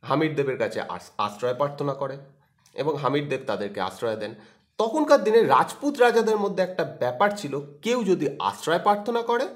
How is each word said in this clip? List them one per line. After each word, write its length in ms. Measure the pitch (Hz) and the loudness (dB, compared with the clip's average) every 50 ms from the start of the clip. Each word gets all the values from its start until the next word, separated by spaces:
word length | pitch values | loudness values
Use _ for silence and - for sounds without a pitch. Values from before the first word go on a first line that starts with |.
হামির 340 | - - 135 147 160 151 147 | -2 0 0 0 2 0 0
দেবের 220 | 143 139 131 127 | -2 -2 -2 0
কাছে 240 | - 117 104 - 107 | -2 -2 -2 -2 -6
আস-, 300 | 95 - 87 92 - - _ | -6 -6 -8 -12 -12 -14 _
আশ্রয় 360 | - 104 101 104 - 127 123 120 | -4 -4 -4 -4 -4 -4 -4 -2
প্রার্থনা 400 | 131 143 143 143 - 147 143 135 | -2 -2 -4 -2 -4 -6 -6 -4
করে 240 | 135 139 135 131 - - - _ _ _ _ _ _ _ _ _ | -4 -6 -8 -8 -12 -16 -20 _ _ _ _ _ _ _ _ _
এবং 240 | - 139 151 147 | -4 -4 -2 -2
হামির 320 | 143 147 127 135 147 147 139 | -2 -2 0 0 0 -2 -2
দেব 120 | 139 127 - | -6 -6 -4
তাদেরকে 340 | - 104 98 104 98 101 101 | -4 -4 -4 -4 -6 -4 -4
আশ্রয় 340 | 92 95 - - - 113 110 | -6 -6 -6 -4 -4 -4 -4
দেন। 200 | 107 104 104 107 - - - _ _ _ _ _ | -4 -6 -10 -10 -14 -20 -20 _ _ _ _ _
তখনকার 460 | - 214 - - 311 302 285 294 277 196 | -2 -2 0 0 0 4 6 6 6 6
দিনে 200 | 214 214 233 214 | 6 4 6 6
রাজপুত 540 | 139 135 127 165 - - - - 285 - | 6 6 4 4 2 -2 -4 -4 -4 2
রাজাদের 400 | - 247 240 208 226 214 214 220 | 4 4 6 6 4 2 2 2
মধ্যে 260 | 214 202 196 180 175 185 | 0 0 -2 0 0 -2
একটা 200 | 180 - - 165 | -2 0 -4 -4
ব্যাপার 460 | 131 - - 123 123 123 - 202 208 202 | -4 -4 -4 -4 -4 0 2 2 2 2
ছিল, 220 | - - 143 135 143 143 - - - | -2 -8 -8 -8 -8 -8 -10 -18 -8
কেউ 220 | - 214 240 254 220 | -2 0 0 0 2
যদি 240 | 190 180 147 151 135 - - | 2 2 2 2 -4 -4 -2
আশ্রয় 400 | 82 98 - - - - 160 180 | -4 -4 -4 -2 -2 0 0 2
প্রার্থনা 420 | 175 208 208 208 208 - 233 233 | 4 2 2 2 0 -2 -2 -2
করে 260 | 233 233 233 240 269 370 - | 0 0 0 0 0 -4 -6